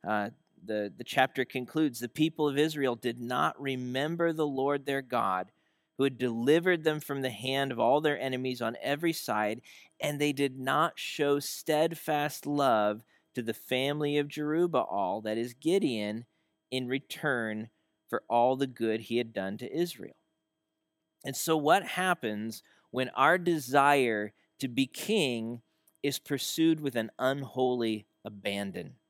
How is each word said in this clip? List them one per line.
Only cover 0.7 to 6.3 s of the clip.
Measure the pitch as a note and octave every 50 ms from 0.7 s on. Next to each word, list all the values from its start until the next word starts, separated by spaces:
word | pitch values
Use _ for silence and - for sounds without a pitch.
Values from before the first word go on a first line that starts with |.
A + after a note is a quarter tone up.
| A2 G#2+ G#2 G2+ F#2 -
the | A#2+
chapter | - - - C3 C3 _ - B2+
concludes, | - - C3+ B2+ A#2 - D#3 D#3+ D3 B2 -
"The | B2 A#2+
people | _ - D3+ D#3+ D#3+ - D3+ D3
of | C#3 C#3
Israel | D3+ D#3+ D#3 D3+ C#3 C3 A#2+
did | A#2 - - B2+ A#2+
not | B2 A#2 B2 B2+ D3 D#3+ - - C#3
remember | C#3 C3+ B2+ B2+ B2 B2 C3 C#3+ D#3 E3+ E3+ E3+ E3 D#3+
the | D#3 D#3
Lord | D3 C#3 C3+ C3+ C#3 C#3+ C#3+ C3+
their | C#3+ C#3 C#3 C3
God, | B2+ - A#2+ A2+ G2 F#2 F#2 F#2 F#2+ _ _ _ _ _ _ _ _ _
who | _ C3+
had | C#3 C3 A#2+
delivered | B2+ B2